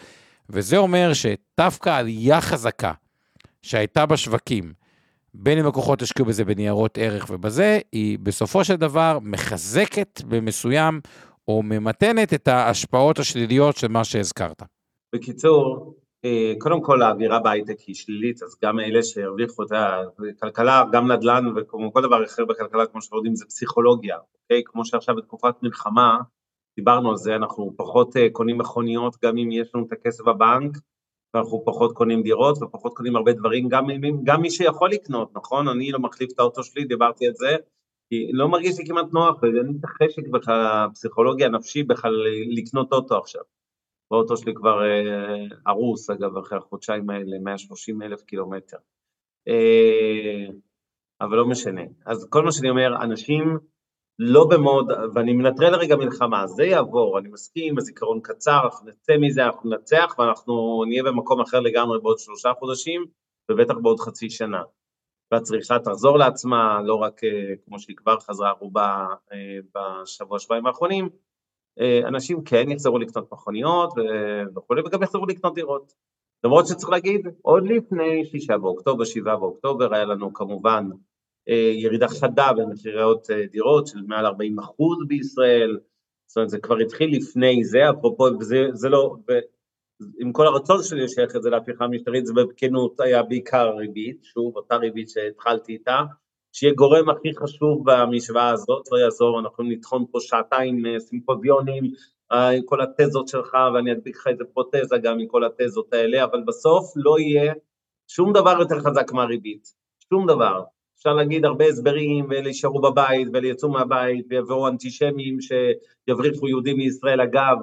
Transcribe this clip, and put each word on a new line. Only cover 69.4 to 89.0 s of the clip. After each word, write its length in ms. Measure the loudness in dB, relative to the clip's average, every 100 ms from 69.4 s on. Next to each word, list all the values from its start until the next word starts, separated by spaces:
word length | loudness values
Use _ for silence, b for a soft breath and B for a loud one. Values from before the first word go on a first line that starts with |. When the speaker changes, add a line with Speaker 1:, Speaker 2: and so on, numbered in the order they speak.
| -14 -16 -12
Speaker 2:
בשבוע, 640 | -10 -10 -10 -14 -16 -10 -10
שבועיים 280 | -6 -4 -4
האחרונים, 420 | -2 -2 -2 -6 -10 _ _ _ _ _ -4
אה, 200 | 0 2 0
אנשים 360 | -4 -6 -8
כן 260 | 0 2 2
יחזרו 280 | 0 0 0
לקנות 340 | -2 -8 -10
מכוניות 600 | -12 -10 -4 0 0 0 -2
ו-, 600 | -4 -4 -4 -6 -8 -10
וכולי, 240 | -4 -4 -2
וגם 160 | -4
יחזרו 240 | -4 -4 -6
לקנות 280 | -4 -6
דירות. 380 | -4 -6 -8 -10 _ _ _ _ _
למרות 220 | 4 4 4
שצריך 240 | -2 -2
להגיד, 380 | 0 0 -2 -4 -6
עוד 220 | 4 4 4
לפני 580 | 0 0 -2 -2 -2
שישה 340 | -4 -8 -4 -2
באוקטובר, 460 | -2 -2 -2 -2
שבעה 320 | -4 -4 -4 -2
באוקטובר, 580 | -4 -4 -6 -2 0
היה 100 | 0
לנו 280 | -2 -4 -8
כמובן, 560 | -8 -10 -2 0 0 -2 -10 _ _ _ _ -2
אה, 240 | 2 2
ירידה 340 | 0 -2 0 -2
חדה 440 | 0 0 2 2
במחירי, 500 | 2 -2 -8 -8 0 2 2 0
אה, 160 | -4 -4
דירות 340 | -2 4 4 2
של 120 | -8 -8
מעל 200 | -2 -2
ארבעים 320 | -2 -6 -6
אחוז 400 | -10 -2 0 0 -2
בישראל, 720 | -4 -4 2 4 4 2 -2 -10 _ _ _ _
זאת 100 | -4
אומרת, 140 | -2
זה 80 | -4
כבר 200 | -2 0
התחיל 380 | 0 -2 -2 0
לפני 480 | -2 0 2 2
זה, 260 | 2 4 4
אפרופו, 520 | 4 -2 2 2 2
זה, 240 | -2 0 0
זה 160 | -2 2
לא, 280 | 2